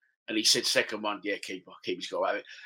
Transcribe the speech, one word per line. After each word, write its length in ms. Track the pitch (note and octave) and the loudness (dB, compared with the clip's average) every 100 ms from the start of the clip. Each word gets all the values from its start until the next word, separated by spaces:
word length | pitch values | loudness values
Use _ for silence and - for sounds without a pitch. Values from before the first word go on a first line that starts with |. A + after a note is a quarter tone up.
| _ _ - | _ _ -4
And 80 | A2 | 2
he 80 | |
said, 220 | A2 B2+ - | 4 4 4
"Second 360 | B2+ - G#2+ | 2 2 0
one, 180 | G#2+ G2+ | -4 -2
yeah, 140 | G2+ F#2+ | -2 -4
keeper. 340 | - F#2 F#2 F#2 | -4 -10 -12 -10
Keeper's 240 | - F2+ - | -6 -4 -4
got 120 | F2+ | 0
to 60 | F#2 | 0
have 100 | G2+ | 0
it." 80 | - - | -4 -16